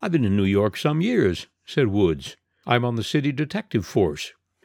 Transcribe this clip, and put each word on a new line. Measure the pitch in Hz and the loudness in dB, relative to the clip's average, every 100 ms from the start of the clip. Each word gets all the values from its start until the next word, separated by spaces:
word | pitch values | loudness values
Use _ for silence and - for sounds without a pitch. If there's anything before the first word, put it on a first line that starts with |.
"I've | 202 | -2
been | 165 107 | 0 2
in | 101 | 2
New | 95 | 2
York | 101 104 - | 2 2 0
some | 151 151 | -2 0
years," | 208 233 104 82 - _ | 0 2 2 0 -8 _
said | - - 120 | -6 0 2
Woods. | 101 90 73 - - _ _ - | 4 2 0 -6 -18 _ _ -2
"I'm | 120 | 0
on | 123 117 | 0 -4
the | |
city | 104 151 139 | -2 -2 -2
detective | 135 151 208 - 113 92 | -4 -6 -6 -4 -4 -2
force." | - 87 73 - - _ _ | 0 0 0 -10 -16 _ _